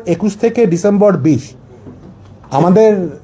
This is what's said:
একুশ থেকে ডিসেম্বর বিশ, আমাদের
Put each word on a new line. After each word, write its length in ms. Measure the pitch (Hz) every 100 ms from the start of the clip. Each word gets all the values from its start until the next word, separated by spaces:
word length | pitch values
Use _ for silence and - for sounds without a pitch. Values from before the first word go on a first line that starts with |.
| 180
একুশ 300 | 170 208 202
থেকে 300 | 226 233 214
ডিসেম্বর 500 | 165 202 202 208 170
বিশ, 340 | 147 131 - - - - - - - - - - -
আমাদের 580 | 135 170 185 220 202 165 139